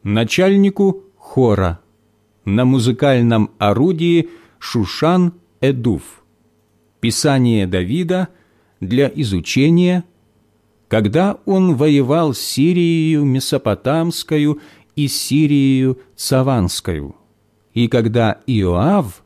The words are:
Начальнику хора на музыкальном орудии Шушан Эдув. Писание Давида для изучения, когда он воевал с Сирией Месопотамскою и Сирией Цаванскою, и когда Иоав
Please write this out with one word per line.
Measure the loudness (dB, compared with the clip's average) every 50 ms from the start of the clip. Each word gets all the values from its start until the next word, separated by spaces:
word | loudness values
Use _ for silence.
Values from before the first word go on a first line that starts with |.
| _
Начальнику | -2 -2 -2 0 0 0 0 2 4 4 4 2 2 2 2 0 0 0 -2 -10 _ _
хора | _ -20 -6 0 0 2 2 2 2 0 -2 -2 -6 _ _ _ _ _ _ _ _ _ _ _ _ _
на | -2 0 2 2
музыкальном | 2 2 2 2 0 0 0 2 2 2 2 2 2 2 2 0 -2 _ _
орудии | -2 0 2 2 2 0 0 0 0 2 2 2 0 -2 -8 -20 -20 _ _ _
Шушан | -16 -6 -4 -4 -4 -4 -4 -2 0 0 2 2 2 0 -2 -6 _ _ _ _
Эдув. | -2 -2 -2 0 -2 -2 -2 -2 -6 -14 -20 _ _ _ _ _ _ _ _ _ _ _ _ _ _ _ _ _
Писание | -4 -4 -4 0 0 0 2 2 2 2 2 0 0
Давида | -2 -2 -4 -4 -2 -4 -4 -2 -2 -2 -4 -4 -6 _ _ _ _ _ _ _ _ _ _
для | -8 -4 0 0 0 0 -2
изучения, | -4 -6 -4 -4 -4 -4 -4 -2 0 2 2 4 2 2 2 0 -2 -4 _ _ _ _ _ _ _ _ _ _ _ _ _ _ _ _ _
когда | -2 0 0 0 0 0 0 0 -2 -4 _
он | -2 0 2 2 2 2
воевал | 2 2 2 2 2 2 2 0 0 0 -2 -2
с | -6
Сирией | -8 -6 -2 0 0 2 2 2 0 0 0 0 0 0 0
Месопотамскою | 0 0 0 0 -2 -2 -2 -4 -2 -2 -2 -4 -2 -2 -2 -2 -2 -2 -4 -4 -8 -8 -4 -2 0 0 0 -2 -4 -8 -20 -20 _ _ _ _
и | -4 -4
Сирией | -4 -4 -6 -6 -2 0 2 2 2 2 2 2 2 2 2 0 0 -2 -4 -10 _ _
Цаванскою, | -12 -4 -2 0 0 2 0 0 0 0 -2 -4 -6 -8 -8 -8 -8 -8 -12 -16 _ _ _ _ _ _ _ _ _ _ _ _
и | -2 -2
когда | 0 0 0 0 0 0 0 0 0 -2 -4 _
Иоав | -2 -2 0 0 0 0 2 2 2 2 0 0 -4 -8 -18 _